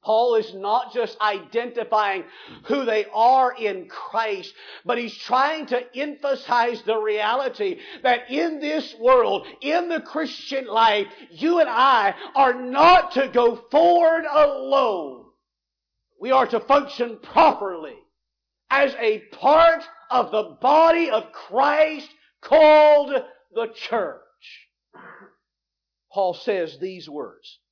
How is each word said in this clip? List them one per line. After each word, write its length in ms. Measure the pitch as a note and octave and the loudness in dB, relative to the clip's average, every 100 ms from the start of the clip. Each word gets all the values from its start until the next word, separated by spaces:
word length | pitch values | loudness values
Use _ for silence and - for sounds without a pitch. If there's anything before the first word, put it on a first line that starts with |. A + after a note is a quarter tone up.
Paul 320 | - A3 B3 A3+ | 0 0 2 0
is 160 | A3 F#3+ | -2 -10
not 360 | G3+ A#3 B3 | -4 -4 -4
just 300 | B3 A3+ - | -6 -6 -2
identifying 1000 | G#3+ G3+ D#3+ A3+ A#3+ A#3+ A3 G#3+ G3+ F#3+ - - - - - | -4 -4 -6 -8 -6 -8 -2 -2 0 -4 -10 -20 -20 -20 -6
who 200 | C#4+ B3 | -4 -2
they 200 | G#3+ G3+ | -2 -2
are 400 | G#3 A#3 C4 B3+ | 0 4 4 2
in 340 | B3 A3 F#3 E3 | -2 -6 -6 -12
Christ, 640 | - - A3 A3 G3+ - - - - | -16 -8 -6 -4 -6 -10 -20 -20 -14
but 140 | - A#3+ | -6 -6
he's 180 | A#3 - | -6 -12
trying 520 | - B3+ C#4 D#4 D4 | -4 0 0 -2 -4
to 280 | A#3+ B3 A#3+ | -6 -6 -10
emphasize 880 | D4 C#4+ C#4+ B3 - A#3+ A#3+ A#3 | -10 -6 -6 -6 -2 0 0 -4
the 160 | G3 A3 | -4 -2
reality 800 | G#3+ G#3+ G#3 B3 C4+ B3 G3+ - - - | -2 -2 -2 -2 -4 -6 -6 -6 -16 -4
that 300 | B3 A#3+ A#3+ | -2 -2 -2
in 280 | C4+ E4+ D4+ | -4 -4 -6
this 360 | D4 D#4 - A3+ | -6 -6 -8 -2
world, 460 | A#3 B3+ G#3+ G3 - - | 4 4 4 -2 -8 -10
in 280 | C4+ E4 F4 | -4 -4 -4
the 120 | D#4+ | -8
Christian 640 | - D#4 D#4 - - C4+ A#3+ | -6 -8 -8 -10 -10 -10 -4
life, 400 | A3 A3+ G#3 G3+ - C4+ | 0 2 0 -4 -12 -20
you 300 | D#3+ D#4 E4+ | -6 -2 0
and 100 | D4 | 0
I 460 | A3 C4+ B3 G3 - G4+ | 2 2 4 0 -4 -6
are 260 | C4+ C4+ B3 | 0 0 0
not 520 | B3 C4+ E4 F4+ F4 | -6 2 6 6 2
to 180 | B3+ C4+ | -4 -2
go 320 | A#3+ A#3+ A#3 - | 2 0 -2 -2
forward 560 | C#4+ E4+ F4 E4 E4 D#4 | 2 4 4 4 2 -2
alone. 1000 | D4 D4 C4+ C4+ C4+ B3 F#3 D3 B2 A#2 _ _ _ _ _ _ _ _ _ | 2 2 0 -2 0 0 -4 -8 -14 _ _ _ _ _ _ _ _ _ _
We 120 | A#3+ | 0
are 160 | C4 B3 | 0 2
to 120 | A#3 | -4
function 600 | - C#4+ C#4+ - A#3+ A3 | 0 0 0 -8 -8 -8
properly 760 | - - D4+ - F#3+ F3 D3+ - _ _ _ _ _ _ _ | -2 4 4 2 -8 -10 -14 -18 _ _ _ _ _ _ _
as 240 | C4+ C#4 - | 0 0 0
a 200 | A#3 G#3+ | -2 -2
part 640 | _ - - D#4 E4 - - - _ | _ -2 2 6 6 4 -8 -20 _
of 220 | B3 - | -4 -2
the 260 | G#3+ - - | -4 -6 -4
body 500 | B3+ D4+ E4 E4+ D#4+ | 2 4 4 2 0
of 200 | D#4+ E4 | -2 -6
Christ 760 | - - A3 C#4+ D4 D#4 D4+ - _ _ _ | -20 -6 -2 0 2 0 -2 -16 _ _ _
called 680 | - D#4 D4+ D4+ D4+ D4 C#4 C4+ G3+ _ _ | 0 6 8 8 8 6 2 -6 -6 _ _
the 140 | G#3 A3+ - | -8 -8 -10
church. 440 | - A3+ E3 - _ _ - - _ _ _ - - - G3 _ _ _ _ _ _ _ _ | -6 -6 -6 -10 _ _ -20 -20 _ _ _ -20 -20 -20 -20 _ _ _ _ _ _ _ _
Paul 220 | G3 F#3 | -4 -4
says 440 | F3 - G3 D#3+ C3+ | -4 -6 -4 -6 -8
these 280 | F#3 F#3 D#3 | -12 -12 -14
words. 520 | D3 A2+ - - _ _ | -14 -14 -16 -20 _ _